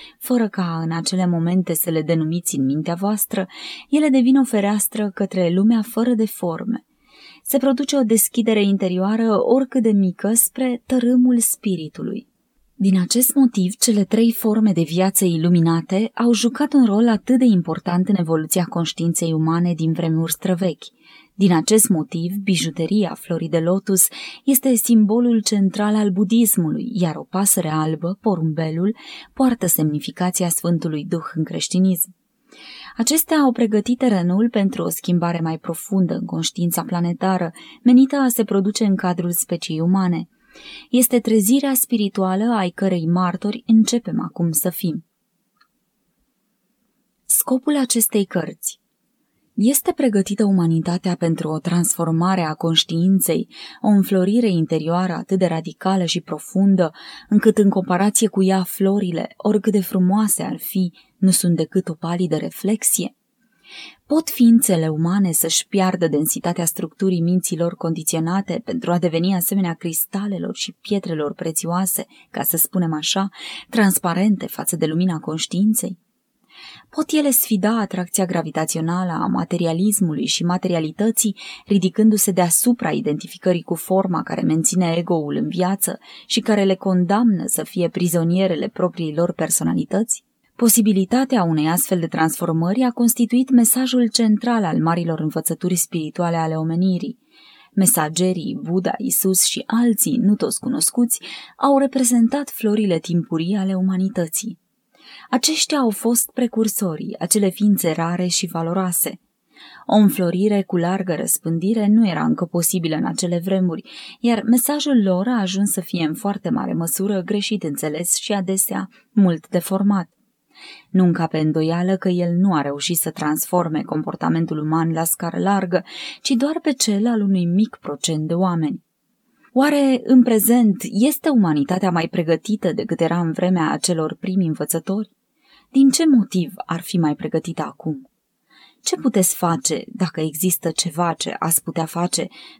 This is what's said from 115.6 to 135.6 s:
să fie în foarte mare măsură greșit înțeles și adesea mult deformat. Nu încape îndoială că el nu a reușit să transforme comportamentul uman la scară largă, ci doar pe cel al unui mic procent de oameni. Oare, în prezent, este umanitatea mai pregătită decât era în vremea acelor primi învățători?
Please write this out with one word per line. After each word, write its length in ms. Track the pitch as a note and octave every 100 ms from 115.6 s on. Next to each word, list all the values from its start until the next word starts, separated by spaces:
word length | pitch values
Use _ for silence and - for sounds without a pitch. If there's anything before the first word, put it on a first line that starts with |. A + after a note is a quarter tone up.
| G3+
să 100 | -
fie 240 | F3 F3+
în 100 | D#3
foarte 360 | D#3+ G3+ G3 E3+
mare 220 | D#3 -
măsură 500 | E3+ E3 - G3 G3
greșit 400 | F3 G#3 G3 G#3+
înțeles 520 | D#3+ C#3+ D#3 D3+ E3+
și 180 | - -
adesea 560 | G3+ F#3 F#3+ - F#3+ F#3+ _ _
mult 380 | - F#3+ D#3+ -
deformat. 600 | F3+ - F#3+ G3+ G3+ E3+ _ _ _ _ _ - - _
Nu 140 | F#3
încape 340 | F3+ E3+ D#3+ D#3+
îndoială 580 | D#3 D3+ D#3 E3+ F3+ F#3+
că 120 | F#3+
el 260 | F3+ F3 E3+
nu 180 | G3
a 60 | D#3+
reușit 360 | C#3+ C#3+ - E3+
să 140 | E3
transforme 720 | - D3+ D3+ - F3+ E3+ D3+
comportamentul 760 | D#3 D3+ D#3 - D#3+ E3 D#3+ D#3
uman 340 | D3+ D#3+ E3
la 120 | D#3+
scară 340 | E3 - E3+ F3
largă, 460 | F3+ G3 F#3+ F3 - - - -
ci 80 | -
doar 280 | B3+ C#4 E4
pe 100 | E4
cel 340 | C4+ - G3+ A3+
al 140 | A3+
unui 240 | G3+ F#3+
mic 340 | E3+ F3+ A3 -
procent 480 | - D3 - D#3 D#3
de 60 |
oameni. 500 | E3+ F#3 E3+ D3+ - _ _ _ _ _ _ _
Oare, 480 | B3 C#4+ C#4+ C#4 B3+
în 180 | - B3+
prezent, 540 | B3 C#4+ - B3 A3 F#3+
este 460 | - G3 C4 D4 D#4+
umanitatea 600 | C4 F3+ D3+ C#3 F#3 F#3+
mai 180 | E3+ D#3+
pregătită 640 | - D#3+ E3 - G#3+ F3+
decât 280 | - - D#3+
era 200 | D#3+ E3+
în 120 | E3+
vremea 380 | D#3 F3+ F#3 D#3
acelor 460 | D3 - E3 D#3 -
primi 260 | F#3 F#3 E3+
învățători? 640 | D3+ D3+ E3 D#3+ G3 G#3+ _ _ _ _ _